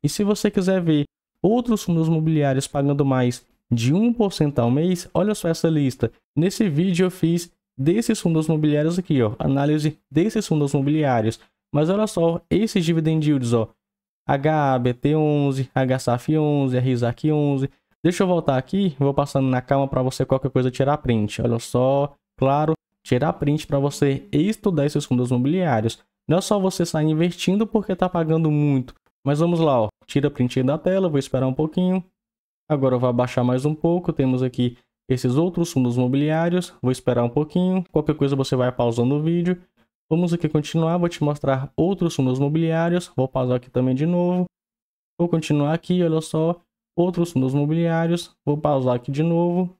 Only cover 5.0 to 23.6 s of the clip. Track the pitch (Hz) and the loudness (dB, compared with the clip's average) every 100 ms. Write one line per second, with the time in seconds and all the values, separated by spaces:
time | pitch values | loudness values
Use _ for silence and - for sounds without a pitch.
5 | - 165 202 208 170 165 165 156 139 - | -4 -2 -2 -2 -4 0 0 2 0 -2
6 | 113 _ _ - 175 - 214 143 190 175 | -6 _ _ -2 -2 0 0 0 0 0
7 | 185 180 165 170 170 _ _ - 139 202 | 0 0 0 0 -4 _ _ -4 0 0
8 | 233 220 175 160 156 156 151 147 156 180 | 0 0 0 0 0 2 2 2 0 -2
9 | 180 143 110 113 147 139 143 151 151 - | 0 2 2 0 -2 0 0 0 -2 -6
10 | _ 139 202 220 202 156 143 143 139 156 | _ 0 0 -2 0 0 2 0 0 0
11 | 143 123 110 113 _ _ _ 147 156 202 | 2 2 0 -4 _ _ _ -2 0 0
12 | 214 - 165 170 _ 170 220 202 165 165 | -2 0 0 -2 _ -2 0 0 0 0
13 | 156 160 151 143 120 117 110 _ _ _ | 0 0 2 0 2 0 0 _ _ _
14 | _ _ - 139 147 156 143 131 123 123 | _ _ -4 -2 0 2 2 2 0 0
15 | 143 156 151 147 143 135 131 - 131 131 | 0 2 2 2 0 -2 -4 -2 0 0
16 | - 120 - 156 151 147 135 127 131 123 | 0 -2 0 0 2 2 0 0 0 0
17 | 117 120 151 151 147 139 135 _ _ _ | -2 -2 0 2 0 0 -4 _ _ _
18 | 165 180 190 175 156 131 - 190 190 - | -2 2 0 2 0 -2 -2 -2 -2 0
19 | 139 143 143 139 135 127 - 139 139 131 | 0 0 -2 0 0 -2 0 0 0 -2
20 | 127 - 135 131 127 127 127 123 135 147 | -2 -2 -2 0 0 0 -2 0 0 0
21 | 123 113 104 - 120 117 - 123 127 139 | 0 0 0 -2 -2 -2 -2 0 2 0
22 | 143 - _ - 131 139 156 160 _ _ | -2 -8 _ -2 0 2 0 -2 _ _
23 | - 123 156 - 147 151 | -2 0 0 0 0 0